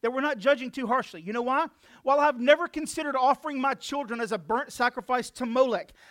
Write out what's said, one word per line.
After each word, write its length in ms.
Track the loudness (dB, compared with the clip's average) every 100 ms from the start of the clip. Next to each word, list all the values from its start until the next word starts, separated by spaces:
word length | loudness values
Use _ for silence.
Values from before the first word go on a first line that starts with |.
that 100 | -4
we're 80 | -2
not 200 | -2 0
judging 320 | 2 2 0
too 160 | -6 0
harshly. 340 | 0 -2 -8
You 100 | -8
know 120 | -4
why? 260 | 0 0 -2 -6 _ -6
While 180 | 2 4
I've 180 | 4 4
never 300 | 4 4 2
considered 480 | -4 -6 -4 -2 2
offering 460 | 2 2 -2 -2
my 140 | -2 -2
children 440 | -4 -6 -6 -6
as 140 | -4
a 40 | -6
burnt 360 | -2 -4 -4
sacrifice 560 | -2 -2 -2 -4 -4 -4
to 140 | -6 -2
Molech, 480 | 2 2 0 -6 -18 -20